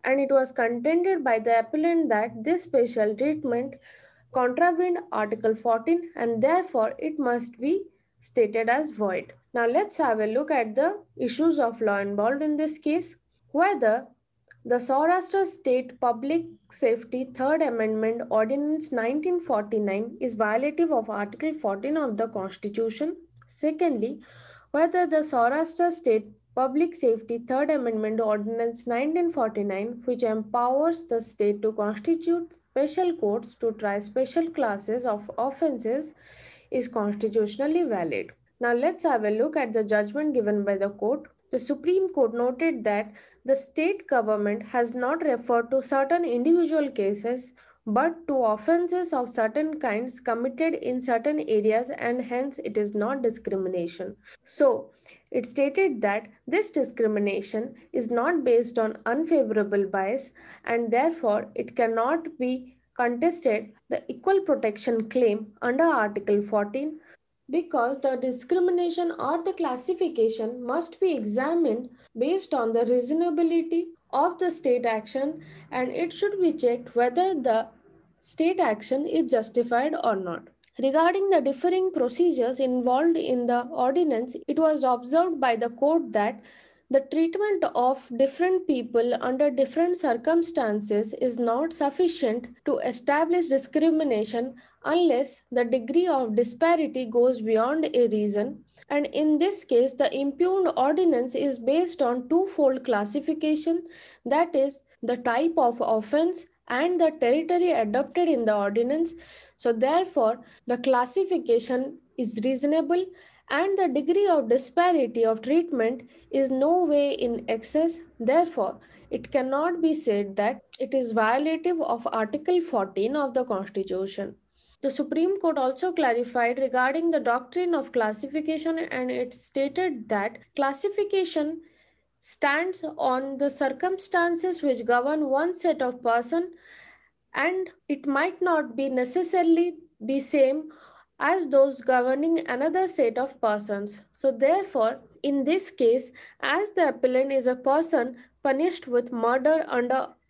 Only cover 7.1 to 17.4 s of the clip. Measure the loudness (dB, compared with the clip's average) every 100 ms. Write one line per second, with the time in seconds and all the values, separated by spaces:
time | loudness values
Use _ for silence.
7.1 | -2 -2 -2 -4 -6 -2 -2 -4 _ _
8.1 | _ -6 0 2 2 2 0 0 -2 -2
9.1 | -2 -8 -20 _ 0 2 2 -2 0 0
10.1 | 2 0 0 0 0 0 0 0 -2 -12
11.1 | -6 -4 2 2 4 0 0 0 0 -2
12.1 | 0 0 0 -2 0 -2 -2 -2 -2 -4
13.1 | -16 _ _ _ 2 2 4 2 0 -4
14.1 | _ _ _ _ -18 -2 -2 2 2 4
15.1 | 2 0 0 0 -2 0 0 0 -2 0
16.1 | 0 0 -2 -2 -16 _ -2 0 0 -2
17.1 | -8 -8 -4